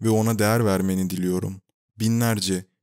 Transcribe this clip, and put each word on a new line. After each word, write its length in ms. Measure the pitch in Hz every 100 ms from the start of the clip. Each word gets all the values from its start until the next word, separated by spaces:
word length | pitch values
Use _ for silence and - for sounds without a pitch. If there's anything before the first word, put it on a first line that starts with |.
ve 80 | 110
ona 300 | 110 110 110
değer 260 | 104 117 110
vermeni 440 | 95 95 95 92
diliyorum. 520 | 90 90 92 98 95 _ _ _ -
Binlerce, 640 | 110 117 117 107 92 92 92 _